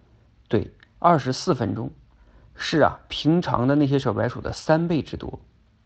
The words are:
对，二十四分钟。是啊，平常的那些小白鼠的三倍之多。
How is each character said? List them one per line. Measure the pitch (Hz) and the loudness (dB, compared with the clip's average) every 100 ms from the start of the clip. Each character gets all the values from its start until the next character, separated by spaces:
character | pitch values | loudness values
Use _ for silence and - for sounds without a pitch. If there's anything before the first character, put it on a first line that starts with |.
| _ _ _ _ - | _ _ _ _ -4
对， | 110 - - - _ | -2 -2 -10 -20 _
二 | 170 165 | 4 4
十 | 127 | 2
四 | 127 - | -4 -2
分 | 131 107 104 | -2 -2 -4
钟。 | 127 - _ _ _ - - - | -8 -12 _ _ _ -20 -20 -12
是 | - 160 | -2 2
啊， | 110 - - | 2 2 -10
平 | - 143 170 | -2 2 2
常 | 165 - 123 | 2 0 2
的 | 143 | 2
那 | 143 | 2
些 | 139 | 0
小 | 131 | 0
白 | 104 117 | -2 -2
鼠 | 123 | -4
的 | - | -8
三 | - - 160 170 | -6 0 0 2
倍 | 160 | -2
之 | - - | -4 -8
多。 | - - - _ _ _ | -10 -14 -18 _ _ _